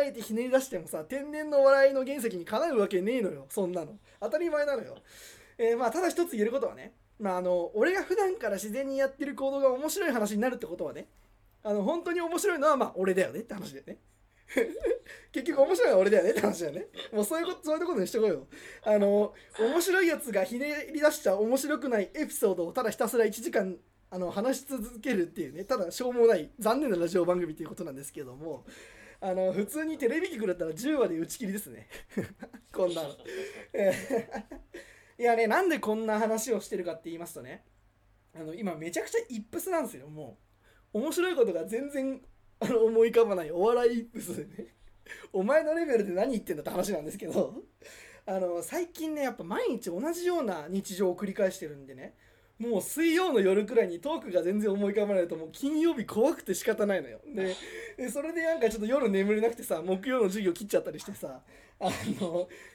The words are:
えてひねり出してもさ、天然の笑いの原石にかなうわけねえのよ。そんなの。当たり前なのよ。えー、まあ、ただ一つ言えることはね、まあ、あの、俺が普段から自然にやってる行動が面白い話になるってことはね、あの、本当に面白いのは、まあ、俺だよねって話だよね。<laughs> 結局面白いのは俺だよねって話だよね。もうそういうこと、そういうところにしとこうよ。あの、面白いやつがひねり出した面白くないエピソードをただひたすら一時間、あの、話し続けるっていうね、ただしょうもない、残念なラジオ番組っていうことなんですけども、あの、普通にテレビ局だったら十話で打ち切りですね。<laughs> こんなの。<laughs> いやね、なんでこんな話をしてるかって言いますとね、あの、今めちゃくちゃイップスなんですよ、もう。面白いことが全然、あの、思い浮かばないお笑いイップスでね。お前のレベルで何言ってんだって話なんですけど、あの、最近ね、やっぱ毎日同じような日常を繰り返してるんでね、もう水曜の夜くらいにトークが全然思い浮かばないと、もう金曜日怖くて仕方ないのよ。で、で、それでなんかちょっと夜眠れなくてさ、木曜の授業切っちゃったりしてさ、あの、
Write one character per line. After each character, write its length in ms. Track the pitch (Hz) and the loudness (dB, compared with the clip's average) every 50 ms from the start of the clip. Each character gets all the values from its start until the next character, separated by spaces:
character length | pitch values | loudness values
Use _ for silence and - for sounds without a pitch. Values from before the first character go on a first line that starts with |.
え 120 | 285 277 | 0 0
て 80 | 214 233 | -2 -6
ひ 140 | 208 - 214 | -6 -4 -2
ね 100 | 226 247 | -2 2
り 60 | 254 | 2
出 100 | 254 262 | 2 2
し 80 | 262 - | 2 0
て 100 | 202 175 | -6 -8
も 100 | 160 - | -8 -6
さ、 160 | - 160 156 | -8 -8 -6
天 280 | - 254 285 277 294 | -6 -6 -6 -6 -6
然 180 | 302 302 311 302 | -6 -6 -2 2
の 120 | 294 277 269 | 6 6 8
笑 260 | 269 269 277 269 277 | 8 8 8 8 6
い 40 | 277 | 6
の 100 | 269 262 | 4 0
原 120 | 254 285 | -2 -2
石 200 | 285 220 220 180 | -2 -2 -2 -4
に 80 | 175 170 | -6 -6
か 160 | - 208 247 | -4 -2 0
な 120 | 320 339 | 0 2
う 60 | 277 220 | 2 2
わ 100 | 202 - | 2 4
け 120 | 202 175 | 2 0
ね 160 | 180 214 262 | 0 2 0
え 40 | 254 | 0
の 100 | 202 175 | 0 -2
よ。 160 | 156 139 135 - | -4 -8 -12 -8
そ 160 | - 202 190 | -4 -4 -2
ん 60 | 175 | -2
な 120 | 180 175 156 | -2 -4 -6
の。 140 | 143 214 - _ - - _ | -8 -10 -18 _ -20 -10 _
当 100 | 233 254 | -4 -2
た 80 | 302 311 | 0 0
り 120 | 349 330 | 0 0
前 160 | 302 294 294 | 0 0 0
な 100 | 294 277 | 0 0
の 60 | 233 | -2
よ。 160 | - 127 - - - - - - - - - - - - _ - | -4 -8 -12 -16 -20 -20 -20 -20 -20 -20 -20 -20 -20 -16 _ 0
え 160 | 226 226 233 | 2 2 4
ー、 20 | |
ま 100 | 240 254 | 2 2
あ、 40 | 226 | 0
た 100 | 254 349 | 2 2
だ 80 | 381 330 | 0 2
一 180 | - 349 339 | 2 0 0
つ 60 | 339 | 0
言 100 | 254 208 | 0 2
え 20 | 208 | 2
る 40 | 226 | 2
こ 80 | 240 277 | 2 0
と 80 | 233 156 | -2 -2
は 60 | - | -4
ね、 200 | - - - - _ _ _ _ - | -8 -14 -18 -20 _ _ _ _ -6
ま 160 | 214 196 185 | -2 -2 0
あ、 20 | 185 | 0
あ 20 | |
の、 300 | 180 180 180 175 170 - - | 2 2 2 2 0 0 0
俺 200 | 208 247 339 370 | 2 4 4 4
が 80 | 392 | 2
普 120 | - - 370 | 0 0 2
段 200 | 440 392 370 370 | 2 2 2 0
か 120 | - - 208 | -2 -2 -2
ら 60 | 202 | -2
自 160 | 190 196 214 | -2 -4 -4
然 180 | 202 269 277 269 | -4 -4 -4 -2
に 100 | 269 269 | 0 0
や 100 | 269 269 | 0 0
っ 80 | 269 | -2
て 80 | - 285 | -4 -6
る 80 | 285 226 | -6 -4
行 160 | 233 269 269 | -2 -2 -2
動 100 | 277 277 | 2 4
が 120 | 277 262 | 4 4
面 160 | 247 254 302 311 | 4 2 -2 -2
白 200 | 302 403 359 320 | -2 0 0 0
い 40 | |
話 200 | 240 233 208 202 | 2 2 0 0
に 80 | 214 208 | 0 0
な 80 | 233 262 | 0 0
る 60 | 247 | -2
っ 40 | - | -4
て 80 | - | -6
こ 100 | 160 175 | -8 -6
と 80 | - 175 | -6 -6
は 80 | 139 | -6
ね、 160 | - 151 - - _ _ _ _ _ _ _ _ _ _ - | -6 -10 -14 -16 _ _ _ _ _ _ _ _ _ _ -4
あ 80 | 214 | -2
の、 100 | 208 208 | 0 0
本 220 | 190 247 330 339 339 | 2 2 0 0 -2
当 80 | 349 | -2
に 80 | 339 359 | -2 -2
面 180 | 339 330 349 330 | -2 -2 -2 0
白 160 | 392 403 349 | 2 2 2
い 40 | 294 | 4
の 100 | 277 311 | 4 4
は、 80 | 285 | 4
ま 100 | 254 233 | 4 2
あ、 60 | - - | -2 -2
俺 200 | 180 190 190 180 | 0 4 6 6
だ 100 | 190 180 | 6 6
よ 80 | 120 | 4
ね 80 | 127 196 | 2 -6
っ 20 | |
て 120 | 233 - 214 | -8 -8 -10
話 180 | 196 - 143 | -10 -10 -12
だ 80 | 135 135 | -12 -14
よ 40 | - | -14
ね。 120 | - 214 - _ _ _ _ _ _ _ _ _ - | -16 -16 -18 _ _ _ _ _ _ _ _ _ -4
<laughs> 800 | - 262 - - 330 - 587 - 480 - - - - - - _ | 0 0 0 0 -2 -4 -2 -2 -2 -2 -4 -10 -20 -20 -16 _
結 140 | - 262 262 339 | -8 -4 -4 2
局 140 | 294 269 | 4 4
面 120 | 277 330 370 | 6 6 6
白 120 | 330 480 | 4 6
い 40 | 302 | 6
の 40 | 214 | 6
は 40 | 185 | 6
俺 100 | 190 202 | 6 8
だ 80 | 214 185 | 6 6
よ 60 | 170 | 6
ね 60 | 202 | 4
っ 40 | - | 4
て 60 | 208 | 4
話 200 | - 214 185 175 | 2 2 0 -2
だ 80 | 170 147 | -4 -6
よ 40 | |
ね。 140 | 143 320 427 - - - - - | -6 -8 -10 -12 -12 -14 -12 -4
も 80 | 226 311 | -2 -2
う 40 | 311 | 0
そ 120 | - 320 | 0 0
う 40 | 330 | -2
い 20 | |
う 40 | 339 | -2
こ 60 | 359 | -2
と、 120 | 359 - - | -6 -6 -4
そ 80 | 302 | -2
う 20 | 302 | -2
い 20 | |
う 40 | 320 | -2
と 60 | 349 | -2
こ 60 | 339 | -2
ろ 80 | 339 208 | 0 -2
に 60 | 180 | -2
し 60 | - | 0
と 80 | - 220 | 0 2
こ 60 | 220 | 2
う 20 | 208 | 2
よ。 180 | 160 131 131 - - - - - - - | 2 0 -4 -10 -18 -20 -18 -18 -18 -4
あ 140 | - 220 214 | 2 4 4
の、 380 | 208 202 202 202 208 208 - - - - - - - | 6 6 6 6 4 4 2 -2 -8 -20 -12 -2 0
面 220 | 220 240 302 349 | 2 2 4 2
白 220 | 339 392 349 381 | 2 4 4 4
い 40 | 359 | 4
や 120 | 330 302 208 | 4 2 2
つ 140 | - 247 | -2 -2
が 120 | 202 190 185 | 0 0 0
ひ 140 | 190 233 247 | 0 -2 -4
ね 320 | 285 294 294 302 - - | -4 -4 -4 -4 -6 -6
り 80 | 320 294 | 0 4
出 100 | 294 302 | 4 4
し 120 | 302 - | 4 2
た 140 | - 208 185 | 2 2 2
面 200 | 202 214 226 254 | 4 4 2 2
白 220 | 262 311 285 311 - | 2 2 0 -2 -2
く 80 | 277 269 | 0 0
な 120 | 233 208 | 0 0
い 100 | 185 - - | 0 -2 -2
エ 120 | 311 302 | -4 -4
ピ 60 | - | -4
ソ 200 | - - 240 202 | 0 2 2 2
ー 20 | 185 | 2
ド 120 | 180 165 | 2 -2
を 60 | 165 | -2
た 100 | - 262 | -2 -2
だ 80 | 233 214 | -2 -2
ひ 60 | 208 | 0
た 120 | - 240 208 | 0 0 2
す 100 | - 233 | 4 4
ら 80 | 220 | 4
一 160 | 220 208 233 | 2 0 -4
時 80 | 233 339 | -6 -2
間、 260 | - 240 190 190 175 - _ _ _ _ _ _ | 0 0 0 0 -4 -8 _ _ _ _ _ _
あ 80 | 185 180 | -6 -4
の、 120 | 185 170 | -4 -4
話 300 | - 202 220 262 262 - | -2 0 0 0 0 -2
し 60 | - | -4
続 340 | - 269 240 208 214 247 214 | -8 -8 -8 -8 -8 -10 -6
け 120 | - 277 | -4 -2
る 120 | 233 185 170 | 0 0 0
っ 20 | |
て 160 | 165 - - | -2 -4 -6
い 60 | 156 131 | -8 -8
う 20 | |
ね、 120 | 143 165 190 | -8 -10 -4
た 120 | - 254 | -4 -2
だ 140 | 214 185 170 | -2 -2 -4
し 100 | - - | -4 -4
ょ 80 | 254 247 | -4 0
う 20 | 247 | 4
も 120 | 240 233 | 6 6
な 100 | 233 214 | 6 6
い、 140 | 170 151 - - - | 4 0 -4 -8 -2
残 220 | 208 214 240 277 | 0 2 2 2
念 100 | 311 247 | 2 0
な 60 | 190 | 2
ラ 120 | 170 170 165 | 0 0 2
ジ 100 | 185 185 | 2 2
オ 60 | 170 | 4
番 120 | 180 180 180 | 4 2 2
組 120 | 175 160 | 0 -4
っ 40 | 151 | -6
て 60 | - | -8
い 40 | 165 | -10
う 20 | - | -12
こ 60 | 208 | -10
と 100 | - 175 | -10 -10
な 60 | 151 | -10
ん 40 | 131 | -10
で 80 | 135 | -10
す 100 | 139 - | -12 -12
け 120 | - 160 135 | -12 -12 -12
ど 100 | 127 127 | -12 -12
も、 280 | 139 156 165 - - - - - - - - - - - - - - | -12 -10 -10 -10 -10 -12 -16 -20 -20 -20 -20 -20 -20 -20 -20 -14 -8
あ 140 | - 190 185 | -4 -2 0
の、 180 | 190 185 185 | 2 2 2
普 140 | 156 190 214 | 2 0 -2
通 180 | - - 311 311 | -2 -4 -4 -4
に 140 | 320 311 285 | -4 -2 0
テ 100 | 277 226 | 0 0
レ 120 | 302 330 | 2 0
ビ 100 | 359 381 | -2 -2
局 160 | 320 220 214 | -4 -4 -2
だ 80 | 185 175 | -2 -2
っ 20 | |
た 80 | - 165 | -2 -4
ら 80 | 160 | -6
十 240 | 156 170 240 302 311 | -6 -4 -2 0 2
話 120 | 277 226 175 | 2 2 2
で 100 | 165 160 | 0 -2
打 80 | 165 | -4
ち 120 | 160 - - | -6 -6 -6
切 80 | 220 190 | -6 -4
り 40 | |
で 60 | 196 214 | -4 -6
す 80 | - | -8
ね。 220 | 139 113 104 - - - - - - - 208 - - | -10 -14 -16 -18 -18 -18 -18 -18 -8 -6 -6 -6 -6
<laughs> 440 | - - - - - - - _ | -10 -16 -18 -18 -18 -20 -20 _
こ 140 | - - 185 | -2 0 0
ん 80 | 175 170 | 0 0
な 80 | 160 | -2
の。 80 | 156 143 | -6 -6
<laughs> 80 | - - 117 117 - - - - - - - - - - 202 190 180 196 190 - 262 220 - - - 220 - - 277 - - _ - - - - - - - _ _ - | -10 -12 -14 -12 -10 -10 -10 -10 -12 -16 -14 -8 -4 0 2 2 2 0 -2 -4 -4 -4 -4 -6 -10 -12 -12 -14 -16 -18 -18 _ -20 -20 -20 -20 -20 -20 -20 _ _ 0
い 40 | |
や 140 | 233 240 233 | 2 4 4
ね、 100 | 226 226 | 4 4
な 140 | 214 254 349 | 4 4 2
ん 80 | 392 359 | 2 2
で 100 | 302 226 | 0 0
こ 160 | - 214 214 | 0 -2 -2
ん 120 | 220 226 | -2 -2
な 120 | 220 214 214 | 0 0 0
話 340 | 226 220 220 220 - 269 | 2 0 0 -2 -2 -2
を 80 | 220 190 | -2 -4
し 80 | - - | -2 -4
て 80 | 220 | -6
る 80 | 180 175 | -6 -4
か 80 | 170 | -6
っ 20 | 160 | -8
て 60 | - - | -8 -10
言 80 | 165 165 | -12 -12
い 40 | 165 | -10
ま 80 | 170 | -12
す 80 | 170 - | -12 -14
と 80 | 139 | -14
ね、 220 | 123 127 165 214 _ _ _ _ _ _ _ _ _ _ _ _ _ _ - | -14 -14 -16 -18 _ _ _ _ _ _ _ _ _ _ _ _ _ _ -16
あ 40 | 160 | -14
の、 160 | 160 156 165 | -12 -10 -8
今 220 | 226 214 185 160 | -6 -6 -6 -6
め 140 | 151 160 170 | -6 -8 -4
ち 80 | - - | -4 -4
ゃ 40 | |
く 80 | 427 - | -4 -2
ち 60 | - | -2
ゃ 20 | 466 466 - | -2 -2 -2
イ 100 | 240 214 | -6 -10
ッ 40 | 208 - | -10 -8
プ 100 | - 330 | -10 -8
ス 80 | - 381 | -4 -2
な 140 | 349 320 | 0 0
ん 40 | 269 | -2
で 40 | 202 | -2
す 60 | 175 127 | -6 -12
よ、 100 | 135 151 | -16 -14
も 300 | 151 156 147 113 - - _ _ _ _ _ _ _ _ _ _ - | -14 -14 -14 -14 -16 -20 _ _ _ _ _ _ _ _ _ _ -4
う。 40 | 214 | -2
面 140 | 262 320 | -2 0
白 180 | 277 349 359 370 | 0 0 0 2
い 60 | 349 | 2
こ 80 | 277 233 | 4 2
と 80 | 196 | 2
が 140 | 170 165 165 | 2 0 -2
全 240 | 190 220 247 277 285 | -4 -4 -4 -4 -4
然、 320 | 285 269 262 269 269 - - - - _ _ _ _ _ | -4 -4 -4 -4 -4 -8 -12 -20 -20 _ _ _ _ _
あ 80 | - 208 | -2 0
の、 160 | 254 220 226 | 4 4 4
思 200 | 226 226 226 226 | 6 6 6 4
い 40 | 233 | 6
浮 60 | 233 | 6
か 100 | 233 233 | 6 6
ば 100 | 208 196 | 6 4
な 100 | 180 160 | 0 -2
い 60 | 151 | -2
お 120 | 170 175 | 0 2
笑 260 | 196 233 240 240 240 233 | 4 4 4 6 4 4
い 100 | 240 233 | 2 0
イ 40 | |
ッ 80 | 226 - | -4 -6
プ 80 | - 214 | -10 -12
ス 160 | 202 180 - | -10 -8 -8
で 80 | - - | -8 -10
ね。 320 | - - - - - _ _ - - - _ _ - - - - - | -10 -12 -14 -14 -14 _ _ -20 -20 -20 _ _ -20 -18 -18 -12 -4
お 100 | - 190 | -2 0
前 220 | 190 226 294 320 311 | 2 4 4 4 4
の 100 | 302 320 | 4 2
レ 120 | 339 339 | 0 2
ベ 120 | 302 247 214 | 2 2 2
ル 80 | 190 | 2
で 60 | 185 | 0
何 200 | 175 185 226 269 | 0 0 0 0
言 80 | 247 196 | 0 -2
っ 40 | - | -2
て 100 | - 165 | -4 -6
ん 20 | |
だ 60 | 147 | -6
っ 20 | 139 | -6
て 60 | - | -4
話 220 | - - - 202 | -2 -2 -2 -2
な 80 | 196 151 | -2 -4
ん 40 | 151 | -6
で 60 | 156 | -8
す 80 | - 202 | -10 -10
け 80 | 220 | -8
ど、 360 | 165 - - 156 131 202 302 - - _ _ - - - - - - - - _ | -2 0 0 0 0 -4 -10 -16 -18 _ _ -20 -20 -20 -20 -20 -20 -20 -14 _
あ 120 | 208 190 190 | -6 -4 -2
の、 240 | 185 180 170 170 | -2 -2 -2 -4
最 260 | 170 - 277 359 349 339 | -6 -4 -4 -4 -6 -6
近 260 | - - 320 311 311 | -8 -8 -8 -6 -4
ね、 80 | 294 | -4
や 100 | 277 247 | -4 -4
っ 40 | 214 | -4
ぱ 80 | - 165 | -6 -8
毎 240 | 170 220 427 508 415 | -6 -4 -2 -2 -2
日 220 | 262 - - 185 | -2 -2 -4 -6
同 220 | 170 185 269 330 | -6 -4 -4 -4
じ 120 | 339 349 349 | -4 -2 -2
よ 140 | 349 349 330 | 0 0 0
う 40 | 262 | 0
な 220 | 208 180 156 147 160 | -2 -4 -4 -6 -4
日 260 | 190 196 190 - 190 | -4 -4 -4 -4 -2
常 160 | 180 185 180 | 0 0 0
を 60 | 175 | 0
繰 100 | - 202 | -2 -4
り 80 | 190 185 | -6 -2
返 160 | - 196 190 | 0 0 0
し 80 | 185 - | 0 -4
て 80 | 170 | -10
る 100 | 151 147 | -12 -12
ん 80 | 139 135 | -14 -16
で 100 | 131 117 | -18 -16
ね、 200 | 127 156 - - _ _ _ _ _ _ _ _ - | -16 -16 -18 -18 _ _ _ _ _ _ _ _ -8
も 200 | 226 240 226 185 | -4 -2 -2 -2
う 20 | |
水 320 | - - - 294 330 330 320 | -2 -2 -2 0 2 4 4
曜 180 | 349 370 359 | 4 2 2
の 60 | 277 220 | 4 4
夜 260 | 196 185 190 208 208 | 4 4 4 2 2
く 100 | 196 254 | 2 2
ら 80 | 226 202 | 2 2
い 40 | 180 | 2
に 120 | 170 175 | 0 -4
ト 160 | - - 226 | -4 -4 -4
ー 40 | - | -4
ク 120 | - - | -4 -2
が 100 | 175 180 | 0 0
全 160 | 160 180 202 208 | 2 2 0 0
然 140 | 208 208 | 0 0
思 180 | 196 202 202 196 | 0 0 0 0
い 20 | |
浮 80 | 202 220 | 0 0
か 60 | 208 | 0
ば 80 | 202 202 | 2 2
な 60 | 185 | 0
い 80 | 175 170 | 0 0
と、 80 | 165 | -4
も 100 | 160 160 | -8 -8
う 20 | 160 | -12
金 260 | - - 277 277 311 302 | -8 -6 -4 -2 0 2
曜 160 | 330 339 311 | 2 2 2
日 100 | 254 202 | 0 -4
怖 300 | - - 214 240 302 - | -4 0 2 2 2 2
く 80 | - | 0
て 120 | - - 180 | -4 -6 -6
仕 100 | - - | -2 -2
方 220 | 160 147 160 208 | -2 0 2 0
な 100 | 202 196 | 0 0
い 60 | 175 | 0
の 60 | 139 123 | -4 -6
よ。 120 | 110 107 - 311 277 | -12 -16 -14 -10 -6
で、 200 | 190 190 185 185 - - - - - - - - | -4 -2 -2 -4 -6 -10 -14 -14 -14 -14 -12 -10
で、 120 | - 254 226 | -10 -8 -6
そ 120 | - 285 | -6 -6
れ 120 | 285 320 | -6 -4
で 100 | 339 330 | -4 -2
な 140 | 330 320 330 | 0 0 2
ん 40 | - | 2
か 80 | 233 220 | 2 0
ち 60 | 220 | 0
ょ 40 | 220 | -2
っ 20 | |
と 60 | 208 | 0
夜 220 | 214 262 294 254 208 | 0 2 2 2 2
眠 240 | 196 190 196 208 214 | 2 2 2 2 2
れ 60 | 214 | 2
な 80 | 220 233 | 2 0
く 80 | 233 | 0
て 60 | - | -4
さ、 180 | - - 185 160 165 | -4 -4 -4 -2 0
木 240 | 185 190 190 190 269 | -2 -2 -2 0 0
曜 140 | 262 254 | 2 2
の 20 | 214 | 2
授 200 | 185 185 220 196 | 2 0 0 0
業 80 | 170 | 0
切 120 | 170 - 208 | 0 -2 -2
っ 20 | |
ち 100 | 202 - | 0 0
ゃ 40 | 165 | 0
っ 40 | - | 0
た 60 | - | -2
り 80 | 151 151 | -6 -10
し 60 | - | -12
て 80 | 202 | -12
さ、 280 | 196 - 180 143 131 131 - - - - - - _ - | -12 -12 -12 -12 -12 -14 -18 -20 -20 -20 -20 -20 _ -4
あ 100 | - 175 - - - - - - | -4 -4 -2 -2 -4 -4 -4 -4
の、 280 | 196 170 165 175 180 - - - - - | -4 -2 -2 -2 -4 -4 -8 -16 -20 -20